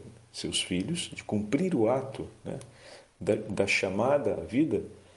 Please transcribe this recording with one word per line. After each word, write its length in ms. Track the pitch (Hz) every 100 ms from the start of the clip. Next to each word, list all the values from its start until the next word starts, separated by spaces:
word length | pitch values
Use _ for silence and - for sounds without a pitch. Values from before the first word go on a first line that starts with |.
| - - -
seus 300 | - 82 -
filhos, 480 | - 90 92 175 -
de 120 | -
cumprir 500 | - 107 - 139 185
o 160 | 156 110
ato, 380 | 131 - - 78 - -
né, 140 | 131 - - - - - -
da, 140 | 90 104
da 300 | - 98 98
chamada 720 | 95 98 95 123 143 110 85
à 60 |
vida, 420 | 87 113 156 101 - - -